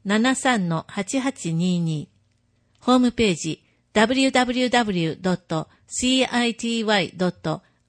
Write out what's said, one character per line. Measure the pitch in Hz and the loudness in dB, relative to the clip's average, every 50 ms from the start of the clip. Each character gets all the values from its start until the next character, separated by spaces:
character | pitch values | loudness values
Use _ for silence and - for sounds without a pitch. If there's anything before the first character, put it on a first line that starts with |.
| - | -4
七 | 190 208 220 233 262 269 | 0 0 2 2 2 0
三 | - - 262 247 214 180 | 0 0 0 2 2 0
の | 170 165 160 - | 0 -2 -4 -4
八 | - - 202 190 - - 269 | -6 -8 -8 -6 -2 -4 -2
八 | 240 277 - - - 165 160 | -2 -2 -6 -4 -6 -4 -2
二 | 165 175 185 180 175 | 0 0 0 0 0
二。 | 170 160 156 147 - _ _ _ _ _ _ _ _ _ _ _ _ _ _ _ | 0 -2 -4 -4 -8 _ _ _ _ _ _ _ _ _ _ _ _ _ _ _
ホ | - 240 254 | 0 2 4
ー | 254 | 4
ム | 247 233 | 4 2
ペ | - - 226 202 | 2 2 2 2
ー | 170 | 0
ジ、 | - - 156 147 - _ _ _ _ _ _ - | 0 -4 -8 -8 -8 _ _ _ _ _ _ 2
ダ | 214 226 | 2 2
ブ | 220 262 | 2 2
リ | 269 269 | 2 2
ュ | 269 | 2
ー | |
ダ | 262 254 254 | 2 2 0
ブ | 240 240 | 0 0
リ | 254 254 | -2 0
ュ | |
ー | 240 | 2
ダ | 254 240 233 | 2 2 0
ブ | 208 | 0
リ | 185 175 165 | 0 0 0
ュ | 160 - | -2 -2
ー | - | -2
ド | - 185 180 | -2 -2 -2
ッ | |
ト | - _ - 165 156 - _ _ _ _ | -2 _ -6 -6 -6 -6 _ _ _ _
シ | - - - 247 254 262 262 247 | -12 -8 -4 0 2 2 2 2
ー | - 233 | 0 0
ア | 240 240 | 0 0
イ | 233 226 | -2 -2
テ | - 233 | -4 -4
ィ | 233 233 226 | -4 -4 -2
ー | 214 | 0
ワ | 214 214 196 | 0 2 0
イ | 160 - - | 0 -2 -4
ド | 170 180 175 | -2 -2 -2
ッ | |
ト | - - - 160 156 - _ _ _ _ _ | -2 -4 -6 -6 -6 -6 _ _ _ _ _